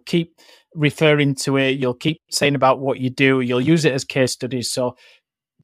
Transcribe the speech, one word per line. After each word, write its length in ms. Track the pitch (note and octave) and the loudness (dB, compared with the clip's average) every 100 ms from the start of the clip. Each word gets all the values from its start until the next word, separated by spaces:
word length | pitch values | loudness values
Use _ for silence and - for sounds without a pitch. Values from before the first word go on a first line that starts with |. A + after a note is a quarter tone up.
| - | -4
keep 340 | E3+ E3 _ _ - _ | -2 -2 _ _ -20 _
referring 640 | E3 D3 - D#3 D3 C#3+ C3+ | -2 -2 2 2 4 2 -2
to 220 | C#3+ C3+ | -2 0
it, 140 | C3+ | 0
you'll 220 | C#3 B2+ | 0 -4
keep 260 | B2 D3+ D#3+ - | -4 -6 -6 -8
saying 240 | - D3 C#3 | -2 0 2
about 240 | C3 C3 | 2 2
what 220 | C3+ B2+ | -2 -4
you 80 | B2+ | -4
do, 320 | B2+ C3+ C3 | 2 2 2
you'll 180 | B2 B2 | 0 0
use 240 | C#3 E3+ | 2 2
it 80 | D3 | 2
as 140 | C3 - | -2 -4
case 260 | C#3+ B2+ | -2 -2
studies. 400 | - B2 B2+ A2+ | -2 -8 -6 -6
So 240 | C3+ B2 - _ _ _ _ _ _ | -4 -6 -8 _ _ _ _ _ _